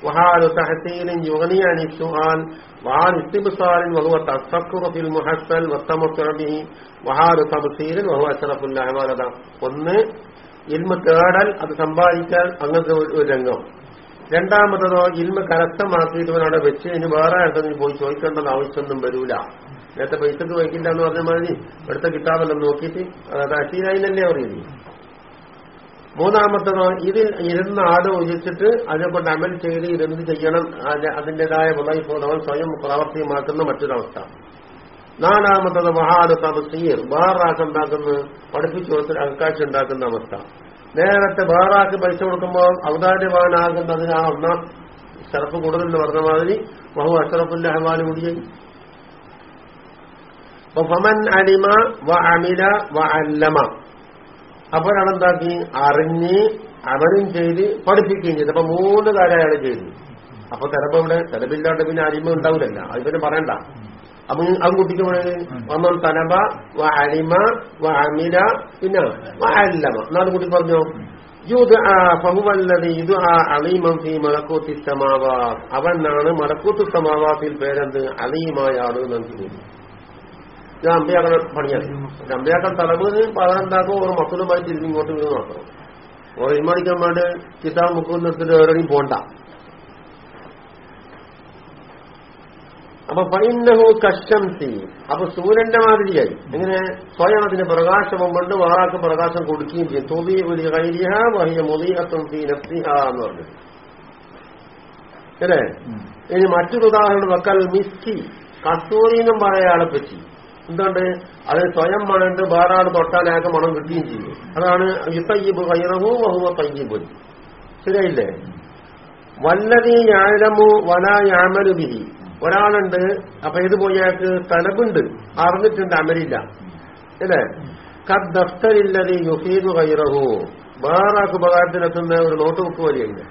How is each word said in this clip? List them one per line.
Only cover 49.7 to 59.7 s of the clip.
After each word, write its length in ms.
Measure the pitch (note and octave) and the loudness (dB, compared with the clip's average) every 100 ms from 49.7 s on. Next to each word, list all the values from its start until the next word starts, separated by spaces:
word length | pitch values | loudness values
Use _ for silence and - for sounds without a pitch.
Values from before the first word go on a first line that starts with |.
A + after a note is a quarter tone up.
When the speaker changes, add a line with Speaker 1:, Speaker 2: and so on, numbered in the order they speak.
| - - - - - - - - - - | -20 -20 -20 -20 -20 -20 -20 -20 -20 -8
Speaker 1:
അപ്പൊ 160 | - E3 | -4 0
ഫമൻ 300 | F3 G#3 G#3+ G#3+ | 2 2 2 2
അലിമ 320 | F#3+ F#3+ F#3+ G3 G#3+ A3+ - C#3 | 2 4 4 6 4 2 -2 0
വ 40 | E3+ E3+ | 2 4
അമില 360 | E3+ F3 F3+ F#3+ G#3 G#3 | 2 2 0 2 0 -2
വ 80 | D3 D#3 | -2 0
അല്ലമ, 460 | D#3 D3+ D3+ D#3 D#3 A#2+ - - - - - - - - - - | 0 -2 0 2 2 0 -6 -20 -20 -20 -20 -20 -20 -20 -20 -6
അപ്പോഴാണെന്താക്കി, 800 | D#3+ E3+ G3+ F#3+ F#3+ F3+ F3 E3+ F3 E3 C3 | -2 0 0 0 2 2 2 -2 -4 -6 0
അറിഞ്ഞ് 580 | C#3 C#3+ D#3+ E3 F3 F#3+ A3 A3 - - C3+ | 2 2 0 -2 2 2 2 -2 -14 -14 -6
അമലും 340 | C3+ D#3+ G3 G3 | 0 2 2 0
ചെയ്ത് 320 | F3 E3+ E3+ G3+ G#3+ | -2 -2 0 -2 -2
പഠിപ്പിക്കുകയും 540 | - G3+ G3+ G3 E3 D3+ | 2 2 2 -2 -2 -2
ചെയ്തു. 140 | D3 | 0
അപ്പൊ 100 | D#3+ E3 | 0 0
മൂന്ന് 440 | E3+ F#3+ G#3 G#3+ | 0 2 4 2
കാര്യം 260 | G3+ F3+ E3+ | 4 4 4
അയാൾ 140 | D#3+ D3+ | 2 0
ചെയ്തു. 220 | C3+ | -2